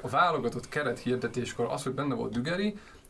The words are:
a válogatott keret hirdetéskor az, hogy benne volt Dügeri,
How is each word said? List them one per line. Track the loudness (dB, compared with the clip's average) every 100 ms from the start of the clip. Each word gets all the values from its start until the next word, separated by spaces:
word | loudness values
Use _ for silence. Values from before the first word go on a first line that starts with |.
a | 0
válogatott | 4 6 4 0 -2 -4
keret | -2 0 -2
hirdetéskor | 0 0 0 -2 -4 0 0
az, | 0
hogy | -2
benne | -2 -2
volt | 0 -2
Dügeri, | -2 0 2 0 -2 -10 -20